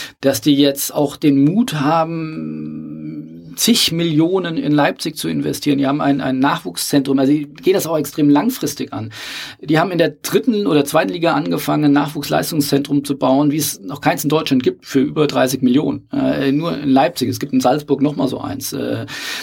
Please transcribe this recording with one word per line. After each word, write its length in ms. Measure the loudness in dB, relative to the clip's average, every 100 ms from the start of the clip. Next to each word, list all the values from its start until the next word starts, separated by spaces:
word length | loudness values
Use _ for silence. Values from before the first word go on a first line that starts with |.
| -12 -2
dass 200 | 0 2
die 140 | 2
jetzt 400 | 4 4 2 -4
auch 220 | -2 -2 0
den 280 | 2 4
Mut 300 | 4 2 0
haben, 1800 | 0 0 2 0 -4 -8 -8 -10 -10 -10 -10 -12 -12 -12 -12 -14 -16 -14 -2
zig 360 | 2 2 0
Millionen 640 | 0 0 2 2 0 -2 -4
in 160 | 0
Leipzig 440 | 2 2 0 -8 -6
zu 120 | -4
investieren. 480 | -2 -4 -2 0 0
Die 100 | 0
haben 140 | 0
ein, 220 | 0 0
ein 160 | 0 0
Nachwuchszentrum, 800 | 0 0 -6 -8 0 0 2 2
also 140 | 2
die 120 | 2
gehen 300 | -2 -2 2
das 120 | 2 2
auch 120 | -2
extrem 320 | -2 2 4
langfristig 640 | 4 2 -2 -6 -6 -8
an. 180 | -8 -10 -12 -12 -12 -14 -10
Die 180 | 0 2
haben 120 | 2
in 80 | 2
der 100 | 0
dritten 580 | -2 -2 0 2 0 2
oder 200 | 2 2
zweiten 260 | 0 0
Liga 220 | 0 0
angefangen, 500 | 0 -2 -2 0 2
ein 80 | 4
Nachwuchsleistungszentrum 1120 | 4 2 -4 -2 -2 0 -2 2 2 2 -2
zu 140 | -2 0
bauen, 320 | 2 4 2
wie 80 | 0
es 200 | -4 -6
noch 200 | -10 -4
keins 240 | -2 0
in 60 | 0
Deutschland 320 | 0 2 2
gibt 240 | 2 -2 -2
für 140 | 0
über 260 | 2 0 0
dreißig 340 | 2 0 2
Millionen. 480 | 2 2 2 -4 -6
Äh, 380 | -2 0 0 0
nur 260 | 0 -2 -4
in 100 | 2
Leipzig, 400 | 4 2 0 -4
es 120 | -4
gibt 120 | -2
in 80 | 2
Salzburg 400 | 2 2 0 0
noch 160 | 0 0
mal 120 | -4
so 120 | -4
eins. 320 | -8 -8 -8
Äh, 320 | -6 -6 -6 -8 -10 -10 -10